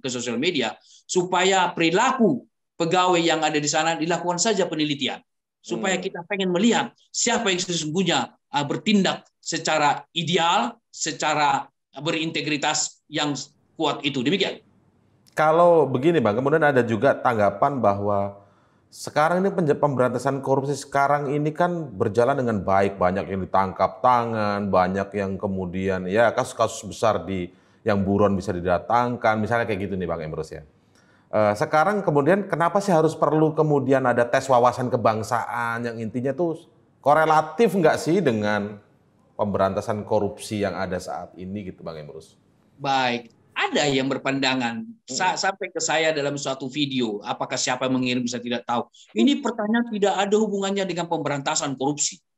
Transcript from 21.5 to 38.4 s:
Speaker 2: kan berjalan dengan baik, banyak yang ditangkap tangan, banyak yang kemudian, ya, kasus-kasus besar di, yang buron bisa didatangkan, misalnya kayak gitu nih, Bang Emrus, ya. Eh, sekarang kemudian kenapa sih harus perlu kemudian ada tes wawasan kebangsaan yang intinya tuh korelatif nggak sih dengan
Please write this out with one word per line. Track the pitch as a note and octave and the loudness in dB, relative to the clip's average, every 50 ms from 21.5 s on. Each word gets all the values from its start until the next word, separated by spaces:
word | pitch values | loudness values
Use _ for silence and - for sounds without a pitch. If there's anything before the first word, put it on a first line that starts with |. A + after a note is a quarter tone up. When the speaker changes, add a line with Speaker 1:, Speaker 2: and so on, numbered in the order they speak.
Speaker 2:
kan | D3 - F3 F3 F3 E3+ D#3 C3 | 0 0 0 0 0 -4 -8 -10
berjalan | G#2+ F#2 A2+ A#2 G2 A#2+ A#2+ B2 C#3 C#3 | -4 -2 -2 0 2 2 2 2 2 0
dengan | B2+ A#2 A2 G2+ E2 | 0 0 -2 -2 0
baik, | F#2+ F#2+ G2 G2+ G2+ G2 | 2 2 4 2 2 0
banyak | F#2+ F#2 F2+ F#2+ G2 F2 - | 0 0 0 2 0 -4 -4
yang | G2 F#2+ F#2 | -6 -6 -6
ditangkap | - - F#2+ F#2+ F#2+ F2+ - F#2+ F#2 - - | 0 0 0 0 0 0 0 -2 -2 0 0
tangan, | - B2+ B2 A#2+ A#2 A#2 A2+ A2 G#2+ G#2 G2+ G2+ G#2 G2 | 2 2 4 4 2 0 -2 -2 -2 0 -2 -2 -2 2
banyak | F#2+ F#2 F2+ F#2 F#2+ G2 G2 - | 2 2 2 2 0 -2 -4 -2
yang | - G#2 G2 F#2+ G2 | -4 -4 -4 -4 -4
kemudian, | F#2 - G2+ F#2+ F#2 F#2 F2 F2 F#2+ F#2+ F#2+ F#2 F#2 F#2 F2+ | -6 -4 -4 -4 -4 -6 -6 -4 -4 -2 -2 -2 -2 -2 0
ya, | F#2+ A2 A#2+ G#2+ | 2 4 4 4
kasus-kasus | - - C3 - - - A2+ G#2+ - - - G2 | 2 0 -4 -4 -2 -2 -2 -2 -2 -8 -12 -12
besar | - - A#2+ A2 G2+ F2+ E2 F2+ | -6 0 0 0 0 0 -2 -4
di, | G2 F#2 F2 F2 - _ _ _ _ _ _ | -6 -6 -6 -8 -12 _ _ _ _ _ _
yang | A2 G#2 G2+ | 0 0 2
buron | G2 G2 G2+ G2+ G#2 G2 | 2 2 4 4 4 4
bisa | G2+ F2+ F2+ - F#2 | 2 0 -2 -4 -6
didatangkan, | F2 E2+ F#2 F2 E2+ - - A2+ A#2+ B2 B2 B2 G#2 - A2 A2 | -4 0 0 0 0 0 2 2 2 2 0 -2 0 0 0 2
misalnya | A2 G#2+ - A#2+ A#2 A#2 G2+ | 2 0 0 0 0 0 -2
kayak | G#2+ F#2 G2+ F2+ | -2 -4 -4 -4
gitu | G2 F#2 | -4 -4
nih, | F2+ E2 | -4 -4
Bang | E2 E2 D#2 | -4 -6 -6
Emrus, | D#2 D#2 D#2 D#2 - D#2+ | -8 -8 -8 -10 -10 -12
ya. | D2+ D2+ - _ _ _ _ _ _ _ _ _ _ _ _ - | -16 -16 -18 _ _ _ _ _ _ _ _ _ _ _ _ 0
Eh, | G#2+ G#2+ G#2 G#2 G#2+ | 2 2 2 2 2
sekarang | D#3 D#3 - D3+ D#3 G3 G#3 G3+ | -2 2 2 2 2 2 0 0
kemudian | - F3 D3+ C#3+ C#3 D3+ F#3 G#3 G3 - | -2 0 0 2 4 4 2 2 0 -2
kenapa | - D3+ E3+ E3+ - G3+ | -2 0 0 0 0 0
sih | G3 G3 F3 | 0 2 4
harus | D#3 D#3+ D3+ | 4 4 2
perlu | D#3 - E3 C#3+ D3+ D#3 D#3 D#3 | 2 2 0 2 4 4 4 2
kemudian | D3+ D#3 D#3 D3+ D3 C#3 B2 B2+ C3+ C3 C3 B2 | 2 2 2 2 2 2 4 4 2 4 4 2
ada | A#2 A#2 A#2+ | 2 2 2
tes | A#2+ - C3+ C3 - | 2 2 0 2 4
wawasan | C3 A#2+ A#2+ B2 A#2 - B2+ A#2+ | 4 6 6 4 2 2 -2 -2
kebangsaan | B2+ B2 A2 A#2 A2 A2 G#2+ - B2+ A2+ G#2 - - A#2+ A#2 A#2 A#2 A#2 A#2+ | -2 2 2 2 2 2 -2 -2 -2 -4 -2 -4 -4 -4 -4 -4 -4 -4 -6
yang | A#2 A2+ A#2 | -6 -6 -6
intinya | A2+ G#2+ G#2+ B2+ A#2+ C#3 | -8 -6 -6 -4 -4 -4
tuh | C3 D3+ F3+ E3+ D#3 D#3+ - _ _ _ _ _ _ _ - | -2 -2 -2 -4 -4 -6 -12 _ _ _ _ _ _ _ 2
korelatif | C#3 D3 D#3 D#3 D#3 D#3 D#3 D#3 D#3 - - A#3 G3+ F3+ | 4 4 6 6 6 4 4 2 0 2 2 2 4 4
nggak | G3 D#3+ D3+ A#2+ A#2 | 4 4 4 4 2
sih | - D3 E3 G#3 E3+ | 0 0 0 2 2
dengan | C3+ A2+ G#2+ | 2 2 2